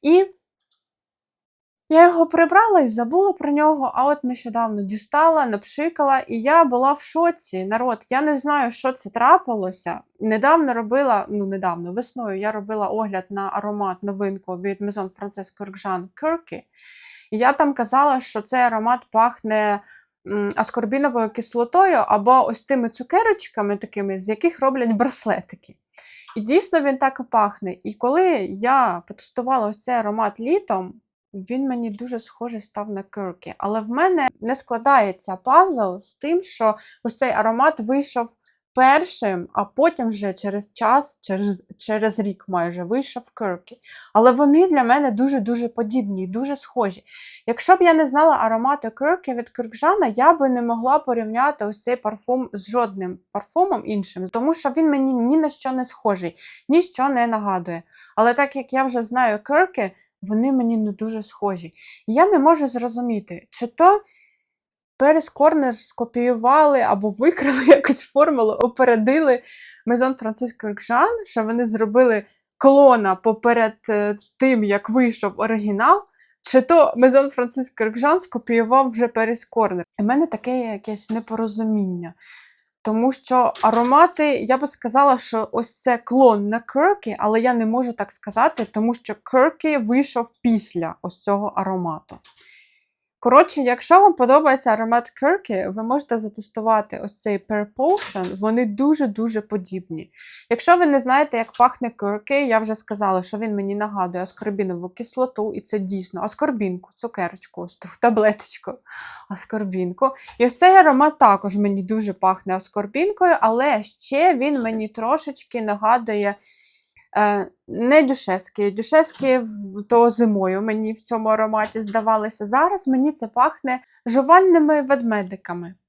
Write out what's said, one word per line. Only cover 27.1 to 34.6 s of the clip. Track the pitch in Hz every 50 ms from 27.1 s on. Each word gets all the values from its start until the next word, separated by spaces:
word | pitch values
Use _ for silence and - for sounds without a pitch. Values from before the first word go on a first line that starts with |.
| 269 -
і | 247
пахне. | _ - 226 208 208 208 - - 185 - _ _
І | 214 208
коли | _ - 247 277 339 381 370 330 233 190 -
я | 190 196 214 240 269 269 247 220 175 170 -
потестувала | _ - - - - _ - 233 254 269 254 214
ось | 208 214 208
цей | - - 247
аромат | 233 220 208 208 220 220 208 208 -
літом, | 226 262 330 415 392 - 214 190 185 180 - - _ _ _ _ _ _ -
він | 196 190 - 240 262 277
мені | 269 254 240 233 226
дуже | 202 208 240 247 247 226
схожий | - - _ _ 233 240 233 214
став | 208 - _ 208 208 220
на | 208 196 196
Кіркі. | _ - 208 196 185 170 _ - 165 -
Але | _ - 196 214 220
в | 214 220
мене | 240 277 339 381 370 311 277 254 - _
не | - 226 269
складається | 262